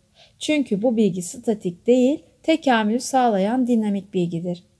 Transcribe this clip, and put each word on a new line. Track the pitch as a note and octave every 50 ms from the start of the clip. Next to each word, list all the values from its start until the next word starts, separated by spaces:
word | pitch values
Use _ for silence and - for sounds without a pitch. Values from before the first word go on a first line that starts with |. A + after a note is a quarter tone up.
| _ _ _ _ - _ _ -
Çünkü | - - D4+ D4 B3+ - G#3 F#3
bu | G#3 C4 A3+
bilgi | A3+ A3 F#3+ E3+ F#3
statik | F3 - - B3+ - A#3+ G#3+ G#3+ - F#3 F3 - _
değil, | - B3 B3+ B3 C4 D4+ D#4 - _ _ _
tekamül | - - D#4+ D#4 - C4+ A#3+ A3 G#3+ G#3 A3 B3+
sağlayan | - - - C4 B3 A#3+ G#3 F#3+ F#3+ G#3 A#3+ C4 B3+
dinamik | A#3 B3 A3 G#3+ G#3 G3 G3+ F#3+ - -
bilgidir. | F#3 F3 E3+ F3 E3 F3 F3+ F3 F3 - _ _